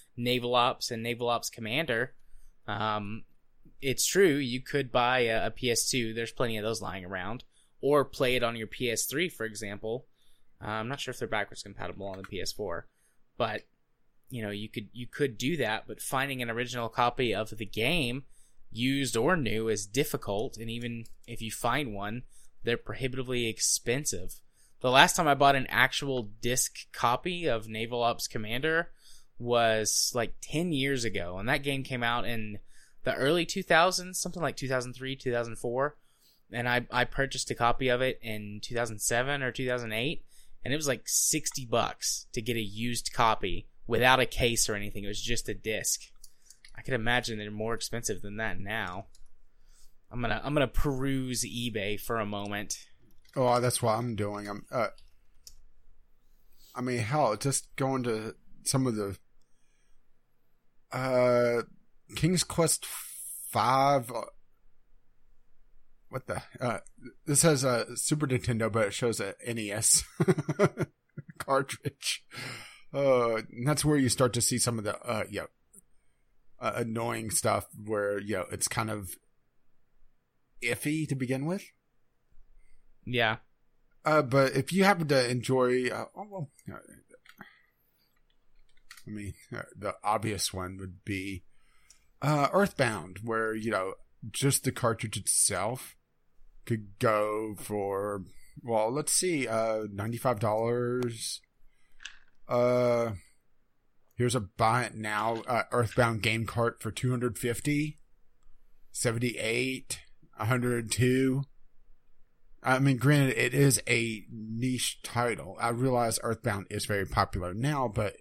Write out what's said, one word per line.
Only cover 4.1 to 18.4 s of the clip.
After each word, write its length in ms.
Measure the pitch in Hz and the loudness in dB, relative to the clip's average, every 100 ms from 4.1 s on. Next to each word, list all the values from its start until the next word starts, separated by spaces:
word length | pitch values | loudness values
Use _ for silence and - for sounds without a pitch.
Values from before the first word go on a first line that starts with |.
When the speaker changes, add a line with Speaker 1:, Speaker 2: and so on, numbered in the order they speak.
| 180 196 143 | 6 6 6
Speaker 1:
you 240 | 135 123 | 0 -4
could 320 | - 143 131 | -2 -2 0
buy 280 | 127 120 127 | 2 4 4
a, 260 | 120 110 95 | 4 2 0
a 40 | |
P 220 | - 123 | -2 0
S 160 | 117 - | 2 2
two. 240 | 135 113 | 0 -2
There's 160 | 113 117 | -4 -6
plenty 260 | - 123 110 | -2 -2 0
of 60 | |
those 200 | 104 107 | -2 -4
lying 220 | 90 95 | -6 -8
around. 380 | 90 95 90 123 - _ _ _ | -8 -6 -6 -8 -12 _ _ _
Or 240 | 135 147 | 4 4
play 320 | 135 - 131 127 | 4 0 2 2
it 80 | |
on 100 | 117 | 0
your 140 | 117 107 | -2 -8
P 240 | - 123 | -4 -2
S 140 | 110 - | 0 -2
three, 220 | 135 180 | -2 -4
for 160 | - | -4
example. 600 | 113 104 107 104 110 120 - _ - - - - | -8 -6 -8 -8 -6 -6 -8 _ -20 -20 -20 -12
Uh, 40 | - | -6
I'm 180 | 110 110 | -4 -4
not 140 | 139 | -6
sure 100 | - | -8
if 80 | 123 | -6
they're 80 | 117 | -2
backwards 380 | 110 101 104 | -2 -4 -8
compatible 420 | 104 98 98 95 98 | -14 -8 -8 -6 -8
on 120 | 95 | -10
the 40 | |
P 180 | 95 95 | -8 -6
S 120 | 95 | -6
four. 340 | - 104 85 - _ _ _ _ _ | -4 -4 -6 -8 _ _ _ _ _
But, 240 | 113 107 - _ _ _ _ _ - | -4 -4 -10 _ _ _ _ _ -12
you 140 | 127 | -8
know, 80 | 107 | -6
you 180 | 104 107 | -6 -6
could, 200 | - 101 | -8 -10
you 140 | 120 120 | -12 -12
could 320 | - 143 104 | -2 -2 0
do 180 | 127 165 | -2 0
that, 280 | 110 107 - | 0 -2 -6
but 120 | 113 | -10
finding 420 | - 135 139 131 | -4 -2 -2 -2
an 80 | 120 | -4
original 380 | 117 123 123 117 | -4 -4 -4 -4
copy 460 | - 123 120 123 | 2 2 2 0
of 220 | 98 107 107 | 0 -4 -6
the 100 | 110 | -6
game, 580 | - 117 175 123 131 135 - | -2 0 2 0 -4 -10 -20